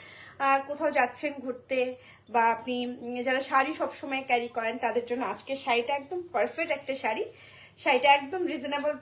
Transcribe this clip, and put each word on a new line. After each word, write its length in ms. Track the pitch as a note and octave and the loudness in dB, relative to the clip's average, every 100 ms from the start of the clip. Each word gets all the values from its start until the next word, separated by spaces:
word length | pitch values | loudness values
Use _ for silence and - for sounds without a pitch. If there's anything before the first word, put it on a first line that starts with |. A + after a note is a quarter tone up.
| - - - - | -18 -20 -18 -2
আহ, 160 | C#4 C#4 C4+ | 2 2 2
কোথাও 220 | D4 D4+ | -2 2
যাচ্ছেন 420 | C#4 B3 - D4 C#4 | 4 2 0 -6 -4
ঘুরতে, 360 | B3 B3 - C4 B3+ B3+ - - - | -8 -8 -4 -2 -2 -4 -14 -20 -2
বা 100 | A#3+ A3+ A3+ | 2 4 2
আপনি, 200 | A#3+ B3 B3 B3 | -2 -4 -4 -6
উম, 200 | A#3+ B3 B3 | -8 -4 0
যারা 140 | C4 C4+ | 0 2
শাড়ি 220 | C4+ C#4 D#4+ | 2 2 0
সবসময় 420 | E4 - D4 C4+ C4+ | -4 -6 -6 -4 0
ক্যারি 200 | B3 A#3+ A#3+ | 0 0 -4
করেন, 180 | A3+ A#3+ | -4 -2
তাদের 280 | A#3 A3 A#3 | -2 0 -2
জন্য 140 | B3 G#3+ | -2 -4
আজকে 280 | F#3 - C4+ | -6 -6 -4
শাড়িটা 380 | - A#3+ A#3+ C#4+ | 0 0 2 -2
একদম 240 | C4+ F4+ F4 | -4 -8 -4
পারফেক্ট 380 | A#3 A#3+ - D#4+ D4 | 0 0 -2 -4 -4
একটা 180 | - C4+ | -4 -4
শাড়ি। 200 | A3+ A3 G#4+ - - - - - | -2 -2 -6 -10 -20 -20 -20 -4
শাড়িটা 260 | D#4 B3+ C#4 C#4+ | 2 4 8 6
একদম 240 | C#4 F#4+ E4 | 4 -2 -2
রিজনেবল 400 | D4 C#4 C#4+ D4 C#4+ | -2 -4 -2 -2 -2